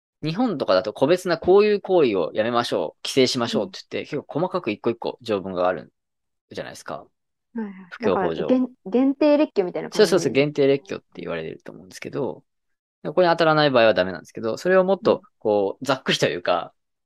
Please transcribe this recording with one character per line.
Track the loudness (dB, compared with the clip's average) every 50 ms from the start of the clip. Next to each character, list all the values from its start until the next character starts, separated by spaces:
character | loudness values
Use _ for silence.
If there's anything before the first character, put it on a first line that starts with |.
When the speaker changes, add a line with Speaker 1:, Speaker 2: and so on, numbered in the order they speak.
| _ _ _ _
Speaker 1:
日 | -8 -6 -4
本 | -2 -2 -2 -2 -2
と | 0
か | 2 2
だ | 2
と | 0 -2
個 | -2 0 2
別 | 2 2 0 0 -4
な | -4 -2
こ | 2 4 4 6
う | 6
い | 4 0
う | -2
行 | -2 0 2 2 4
為 | 2 2
を | 0 -2 -2 -2
や | -4 -2
め | 0
ま | 0 -2 -2
し | -2 -2
ょ | -4 -4 -6 -8 _
う、 | -10
規 | -4 0
制 | 2 2
し | 2 0 -2
ま | -4 -4
し | -4
ょ | -4 -4
う | -6
っ |
て | -10 -16 -16 -12
言 | -10 -10
っ | -10
て、 | -8 -10
Speaker 2:
う | -10
ん。 |
Speaker 1:
結 | -10 -8
構 | -6 -4
細 | -4 -4
か | -4 -4
く | -4 -4
一 | -6 -4
個 | -2 -4
一 | -4
個 | -4 -6 -8 -8 -8
条 | -6 -4 -4 -4
文 | -4 -4 -4
が | -2 0
あ | 0
る | 0 -2 -8 -16 _ _ _ _ _ _ _ _ _ _ _ -16
じ | -14 -12
ゃ | -12
な | -12
い | -14
で |
す | -16 -14
か。 | -14 -14 -14
Speaker 2:
は | -14 _ _ _ _ _ _ _ _ _ -12
い | -10 -10
は | -10
い。 | -12 -18 -20 -20
Speaker 1:
布 | -12 -6
教 | -4 -2 -2
法 | -2 -2 -4 -4
上。 | -4
Speaker 2:
だ | -2
か | 0
ら、 | 0 0
限-、 | 0 -4 -8 _ -10
限 | -4 -2 0 0 0 0
定 | 2 2 2 4 2
列 | 2 0
挙 | -2 -4 -4
み | -4
た | -4 -8
い |
な | -10 -4
感 |
じ？ | 2
Speaker 1:
そ | 2 2
う |
そ | 4 2
う | 0
そ | 0 0
う、 |
限 | 0 0 0 0
定 | 0 0 2
列 | 2 2 0 -2
挙 | -8 -12 -12
っ |
て | _ _ -16 -14
言 | -10 -10
わ | -8
れ | -8 -8 -10
る | -12 -14 -18
と | -20
思 | -20 -20
う | -20
ん | -20
で | -18
す | -16
け | -14 -10
ど、 | -8 -8 -8 -8 -8 -12 _ _ _ _ _ _ _ _ _ _ _ _
こ | -2 0 4 4
れ | 6
に | 6
当 | 6
た | 4 4
ら | 4 6
な | 6 4
い | 6
場 | 6 6
合 | 6
は | 6 6
ダ | 4 2
メ | 0
な | -2 -10
ん |
で | -12
す | -14
け | -12 -8
ど、 | -6 -6 -6
そ | -2 0 2
れ | 4
を | 4 4
も | 2 0
っ | 0
と | 2 2 2 2 _ _ _ _
こ | -2 0 0 0 0 -2 -4 -6
う、 |
Speaker 2:
う | -2
ん。 |
Speaker 1:
ざ | -2 -2
っ | -2
く | -2 -4
り | -2 0
と | 0
い | -2 -2
う | -2
か、 | -2 -2 -2 -2 -4 -8 _ _ _ _ _ _ _